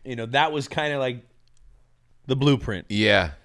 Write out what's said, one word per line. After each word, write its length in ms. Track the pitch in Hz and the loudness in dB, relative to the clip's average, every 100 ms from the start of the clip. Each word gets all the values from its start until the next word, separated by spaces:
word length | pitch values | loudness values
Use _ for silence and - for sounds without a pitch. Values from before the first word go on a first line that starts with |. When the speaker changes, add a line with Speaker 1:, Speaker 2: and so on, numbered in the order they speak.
Speaker 1:
you 120 | 127 117 | -12 -8
know, 100 | 113 | -2
that 260 | 135 160 | 0 0
was 160 | 151 131 | -2 -6
kinda 300 | 165 151 143 | -6 -4 -2
like 260 | 131 120 _ _ _ _ - _ _ _ _ _ - | -4 -6 _ _ _ _ -20 _ _ _ _ _ -4
the 100 | 131 | 2
blueprint. 500 | 143 135 - 92 - | 4 2 0 -8 -4
Speaker 2:
Yeah. 440 | 101 107 101 80 71 | 2 4 4 2 -8